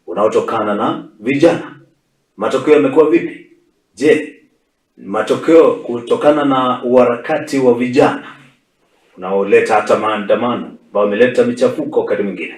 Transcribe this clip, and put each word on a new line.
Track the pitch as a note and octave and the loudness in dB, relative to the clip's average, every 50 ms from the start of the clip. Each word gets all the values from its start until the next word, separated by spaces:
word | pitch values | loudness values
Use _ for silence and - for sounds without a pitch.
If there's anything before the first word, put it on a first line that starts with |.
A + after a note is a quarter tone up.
| _ | _
unaotokana | - - G2 G#2 A2 A#2 A2+ - - - G#2+ G#2 G#2 G2+ | -10 -4 -2 -2 0 0 0 -2 -2 -4 -4 -4 -4 -4
na | G#2 A#2+ - - - - - - _ | -4 -4 -4 -6 -6 -10 -16 -20 _
vijana? | G#2 B2+ C#3+ C#3+ E3 E3 E3 - - - - - - _ _ _ _ _ _ _ _ _ _ | -6 -4 0 2 2 2 2 0 -4 -12 -18 -20 -20 _ _ _ _ _ _ _ _ _ _
Matokeo | - G#2 C3 C3+ B2+ B2+ D3+ D3+ | -6 -4 -2 -2 -2 2 4 4
yamekuwa | C3+ C3+ C3 - D#3 D3+ D3+ | 4 4 4 4 2 4 4
vipi? | E3 E3+ - - - - - _ _ _ _ _ _ _ _ _ _ | 2 2 0 -2 -8 -14 -20 _ _ _ _ _ _ _ _ _ _
Je, | - C3 D#3 D3 D3+ - - - - _ _ _ _ _ _ _ _ _ _ _ | -2 2 2 2 2 0 -6 -14 -20 _ _ _ _ _ _ _ _ _ _ _
matokeo | - - F#2 G2 A2 A2 - C3 B2 - D#3 E3 E3 D3 A#2+ F#2+ | -20 -12 -6 -6 -4 -2 -2 -4 -2 2 4 6 6 6 6 2
kutokana | - - - A#2+ A#2 - - D3+ - - D3 D3 D3 C#3+ | -2 -6 -8 -8 -8 -4 -4 -4 0 2 2 2 2 2
na | C#3 C3 B2+ B2+ B2+ A#2+ A#2+ B2+ | 0 0 0 0 -2 -2 -4 -2
uharakati | A#2+ B2 B2+ A#2+ A#2+ A#2+ - - - D#3 D3 - - C#3 C3+ | 2 2 4 4 4 0 -2 -4 -4 -4 -4 -4 -4 -4 0
wa | C3 B2 A#2 | 2 2 2
vijana | A#2 B2+ B2+ B2 C#3+ C#3+ - - - - - - - - _ _ _ _ _ _ _ _ _ _ _ _ _ _ | 2 0 0 2 2 2 2 0 -4 -10 -14 -20 -20 -20 _ _ _ _ _ _ _ _ _ _ _ _ _ _
unaoleta | F#2 F#2 F#2 G2 G2 G2 G2 - - - - - | -12 -8 -4 -2 -2 2 2 4 2 4 2 0
hata | - - - - G#2 | 0 2 2 0 0
maandamano | G#2 G#2+ G#2+ G#2 G2 G2 G#2+ G#2 A#2+ A#2+ A#2+ - - - - - _ | 0 -2 -4 -4 -2 0 0 0 0 -2 -4 -4 -8 -10 -16 -20 _
ambao | _ - G2+ G#2 | _ -2 -2 0
umeleta | G#2 G#2 - B2+ B2 A#2+ B2+ A#2+ | 0 2 2 2 2 2 2 0
michafuko | A#2+ A#2+ - C3 - - - - - - - | 0 0 0 -2 -2 -2 -4 -6 -4 -4 -4
wakati | - - - - - | -2 -2 -2 -4 -4
mwingine | - F3+ - - - - | -6 -6 -8 -12 -12 -14